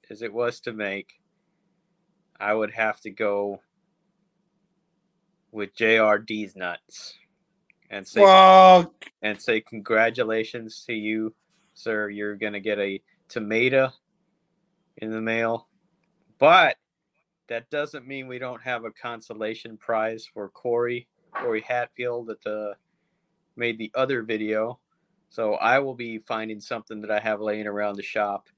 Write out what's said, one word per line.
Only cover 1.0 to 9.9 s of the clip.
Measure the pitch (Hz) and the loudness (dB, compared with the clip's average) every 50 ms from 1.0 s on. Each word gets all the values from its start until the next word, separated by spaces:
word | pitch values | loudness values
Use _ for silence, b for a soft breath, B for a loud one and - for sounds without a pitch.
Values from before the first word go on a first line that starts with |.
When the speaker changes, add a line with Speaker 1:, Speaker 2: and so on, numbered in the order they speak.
| 95 _ - _ _ _ _ _ _ _ _ _ _ _ _ _ _ _ _ _ _ _ _ _ _ _ _ _ | -10 _ -20 _ _ _ _ _ _ _ _ _ _ _ _ _ _ _ _ _ _ _ _ _ _ _ _ _
Speaker 1:
I | 101 104 107 | -4 -2 -2
would | 110 107 104 | -2 -2 -4
have | 104 113 110 107 104 _ | -4 -4 -4 -4 -4 _
to | - 110 | -12 -18
go | 95 - 113 104 101 101 101 101 101 95 _ _ _ _ _ _ _ _ _ _ _ _ _ _ _ _ _ _ _ _ _ _ _ _ _ _ _ _ _ _ _ _ _ _ _ _ _ _ | -8 -4 -4 -2 -2 -2 -4 -4 -6 -10 _ _ _ _ _ _ _ _ _ _ _ _ _ _ _ _ _ _ _ _ _ _ _ _ _ _ _ _ _ _ _ _ _ _ _ _ _ _
with | - 107 101 101 _ | -10 -10 -10 -10 _
J | - 113 110 113 113 | -2 2 4 4 4
R | 110 107 107 104 | 6 4 2 2
D's | 110 - 110 107 107 95 - | 0 -6 -8 -8 -8 -10 -10
nuts | 95 92 87 85 - _ _ - - - - - _ _ _ _ _ _ _ _ _ _ _ _ _ _ _ | -10 -10 -10 -10 -10 _ _ -20 -20 -20 -20 -20 _ _ _ _ _ _ _ _ _ _ _ _ _ _ _
and | - - 190 - | -14 -14 -14 -6
say, | - 214 202 | 4 6 8
Speaker 2:
Fuck. | 196 190 190 190 190 190 190 185 185 185 180 170 165 _ _ - - _ _ | 10 10 12 12 12 12 12 12 12 10 10 8 2 _ _ -20 -20 _ _
Speaker 1:
and | - 104 104 - | -6 -6 -6 -4
say, | - - 117 110 | -2 -2 -2 -2
"Congratulations | 110 - - 110 101 - | -2 -6 -14 -14 -4 0